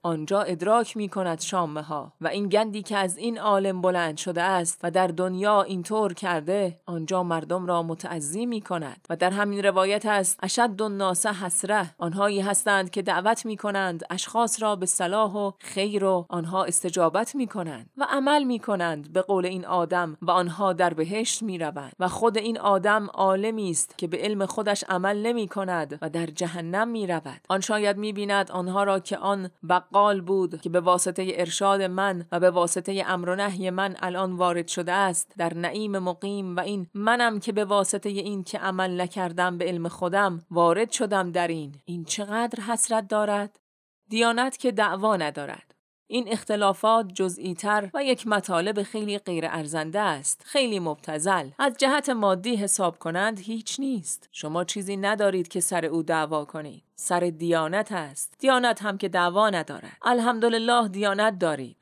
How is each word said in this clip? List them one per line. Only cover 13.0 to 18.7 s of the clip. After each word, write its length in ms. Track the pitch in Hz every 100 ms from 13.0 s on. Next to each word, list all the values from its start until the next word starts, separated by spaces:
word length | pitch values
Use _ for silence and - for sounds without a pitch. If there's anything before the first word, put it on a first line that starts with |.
دعوت 440 | 190 175 202 226 226
می‌کنند 580 | 202 208 196 185 170 -
اشخاص 520 | 185 - 226 226 220
را 140 | 214 202
به 100 | 180
صلاح 480 | - 175 208 214
و 180 | 208 202 -
خیر 440 | - 196 202 202
و 220 | 190 185 170
آنها 340 | 175 165 190
استجابت 720 | 175 - 180 175 165 180 233 285
می‌کنند 540 | 233 208 165 127 - -
و 80 | 277
عمل 340 | 277 269 294
می‌کنند 720 | 262 233 -